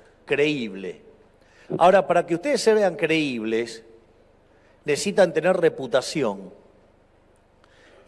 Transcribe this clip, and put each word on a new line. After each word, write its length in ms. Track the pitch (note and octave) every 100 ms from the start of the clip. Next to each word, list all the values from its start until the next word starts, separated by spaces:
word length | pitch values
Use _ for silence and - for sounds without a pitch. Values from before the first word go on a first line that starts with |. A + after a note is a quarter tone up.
| _ _ -
Creíble. 760 | C#3 D3+ C#3+ A2 F#2+ F#2 - - _ _ _ _ _ - -
Ahora, 300 | F3 F#3+ F#3
para 180 | F3 -
que 100 | E3+
ustedes 260 | D4 A#3+
se 120 | A3
vean 220 | G#3+ G3 D3+
creíbles, 880 | D#3+ D#3+ D3 A#2 A2 A2+ A#2 - - - _ _ _ _ _ _ _ _ -
necesitan 480 | C#3+ G#3 F#3+ F3+
tener 240 | D#3+ E3 F#3
reputación. 1000 | E3 D3 C3 B2+ - D#3+ A#2 G2 F#2 - _ _ _ _ _ _ _ _ _ _ _ _ _ -